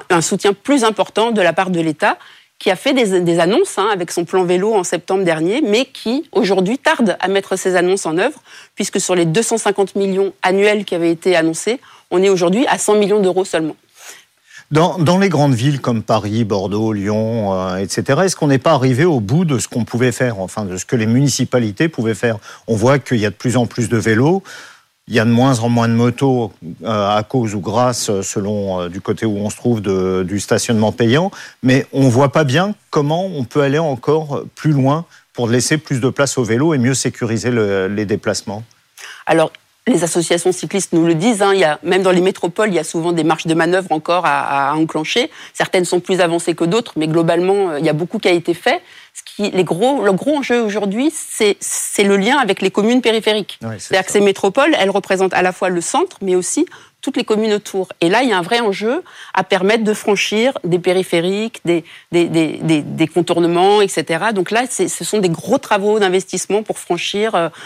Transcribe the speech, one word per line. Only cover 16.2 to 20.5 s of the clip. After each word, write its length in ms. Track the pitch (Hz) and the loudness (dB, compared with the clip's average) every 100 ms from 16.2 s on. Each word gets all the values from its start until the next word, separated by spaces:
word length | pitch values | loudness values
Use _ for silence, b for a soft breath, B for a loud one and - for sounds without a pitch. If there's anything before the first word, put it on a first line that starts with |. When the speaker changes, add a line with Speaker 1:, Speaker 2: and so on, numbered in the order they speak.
| 101 110 | 0 -2
Speaker 2:
Bordeaux, 480 | 107 101 95 104 110 | 0 -2 -2 -2 -2
Lyon, 600 | 104 98 107 110 117 101 | -2 -2 -2 -2 -2 -2
euh, 220 | 95 92 92 | -2 -2 -4
et 120 | 98 | -4
cetera, 380 | - 107 139 190 | -4 0 0 0
est-ce 100 | - | 0
qu'on 120 | 151 | 0
n'est 100 | 135 | 2
pas 140 | 165 | 2
arrivé 340 | 143 131 123 175 | 2 2 2 2
au 140 | 139 | 0
bout 260 | 98 151 175 | 0 0 0
de 140 | 120 | -2
ce 80 | - | -4
qu'on 180 | 127 107 | -6 -4
pouvait 260 | 120 127 | 0 0
faire, 280 | - 127 98 | 0 -4 -4
enfin, 260 | 92 | -8